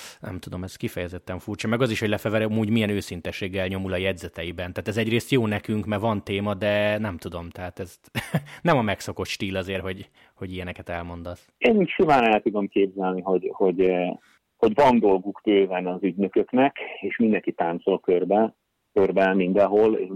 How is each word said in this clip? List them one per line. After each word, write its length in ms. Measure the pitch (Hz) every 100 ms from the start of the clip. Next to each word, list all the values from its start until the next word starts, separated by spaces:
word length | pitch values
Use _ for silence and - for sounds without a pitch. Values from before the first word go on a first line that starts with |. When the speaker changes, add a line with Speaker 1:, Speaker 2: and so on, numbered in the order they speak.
| - -
Speaker 1:
nem 180 | - 95
tudom, 240 | - 92
ez 140 | 90 -
kifejezetten 600 | 113 - 87 90 - 90
furcsa, 300 | - 104 110
meg 120 | 117
az 100 | 127
is, 100 | 107
hogy 80 | 107
Lefever 340 | 104 113 107
amúgy 280 | 110 110 107
milyen 200 | 117 107
őszinteséggel 760 | 101 - 90 90 - 98 95 92
nyomul 260 | 95 95
a 40 | 92
jegyzeteiben, 760 | 95 90 87 - 85 85 90
tehát 160 | - 95
ez 80 | 104
egyrészt 340 | 113 117 -
jó 160 | 135 110
nekünk, 400 | 104 - 107 104
mert 160 | 104
van 220 | 113 104
téma, 300 | - 98 104
de 440 | 98 104 104 104 107
nem 180 | 107 85
tudom, 340 | 95 87 87
tehát 280 | - 90 -
ez 200 | 92 - _ - -
<laughs> 320 | 151 - -
nem 140 | 170 151
a 60 |
megszokott 440 | 107 95 - 92 92
stíl 300 | - 101 95
azért, 260 | 92 95
hogy, 260 | 92 95 - _ _
hogy 180 | _ 95
ilyeneket 360 | 92 90 87 -
elmondasz. 640 | 85 87 85 87 87 _ _
Speaker 2:
Én 280 | 247 220 180
simán 380 | - 160 139
el 160 | 117 107
tudom 280 | 113 104 101
képzelni, 520 | - 98 95 92 92
hogy, 300 | 90 92 -
hogy, 280 | - 98 87
eh, 300 | 92 90 90 - _ _ _ _
hogy 180 | 113
van 240 | 107 127 120
dolguk 420 | 104 95 98 95
bőven 420 | - 101 95 90 90
az 120 | 90
ügynököknek, 760 | 92 87 95 110 98 127 135 - - -
és 160 | - -
mindenki 360 | 117 101 -
táncol 480 | - 85 85 - 90
körbe, 540 | - 90 90 101 113 - _ _ _
körbe 420 | - 95 95 95
mindenhol, 600 | 95 90 95 98 104 110
és 140 | 110 92